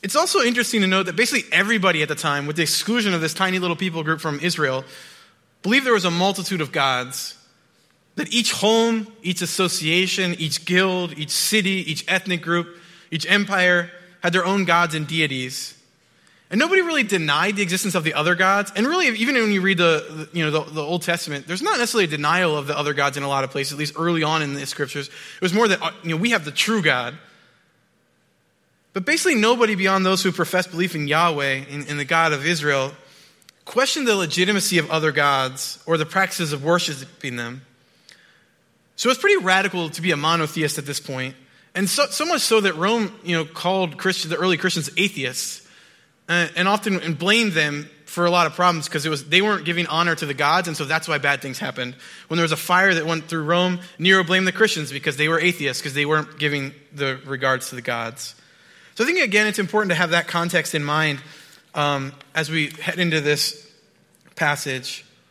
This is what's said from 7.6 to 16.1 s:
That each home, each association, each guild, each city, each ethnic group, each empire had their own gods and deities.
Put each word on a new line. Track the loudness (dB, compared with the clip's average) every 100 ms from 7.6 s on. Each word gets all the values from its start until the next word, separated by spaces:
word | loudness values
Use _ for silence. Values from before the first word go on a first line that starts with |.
| _ _ _ _ _ -8
That | -2
each | 0 0
home, | 2 4 4 4 2 -2 -8
each | -6 -4
association, | -4 0 0 0 0 2 2 0 -2 -2
each | -4 -4 0
guild, | 2 2 0 -4 -8
each | -6
city, | -2 0 2 2 0 -2
each | -6 -2
ethnic | -2 0 -4
group, | 0 -2 -2 -12 -20 -20 -8
each | -6 2
empire | 2 2 2 4 4 0 -10 -20 _
had | 0
their | 2 2
own | 2 4
gods | 4 4
and | 0 -4
deities. | 0 0 -2 -6 -8 -12 -16 _ _ _